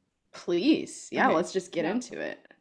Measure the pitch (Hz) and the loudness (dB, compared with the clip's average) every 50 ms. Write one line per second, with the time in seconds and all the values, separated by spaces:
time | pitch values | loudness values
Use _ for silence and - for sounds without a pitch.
0 | _ _ _ _ _ _ - - - - 175 175 208 294 320 - - - - - | _ _ _ _ _ _ -20 -10 -4 -2 0 2 4 4 4 2 0 -6 -12 -16
1 | - - - 143 214 262 185 160 180 - - 190 180 - - 170 160 165 202 247 | -14 -6 0 2 4 4 4 4 2 0 -2 -6 -6 -4 -4 -2 -2 0 -2 -2
2 | 247 - - 76 76 - - - _ - - _ | -4 -6 -8 -8 -6 -6 -8 -10 _ -20 -20 _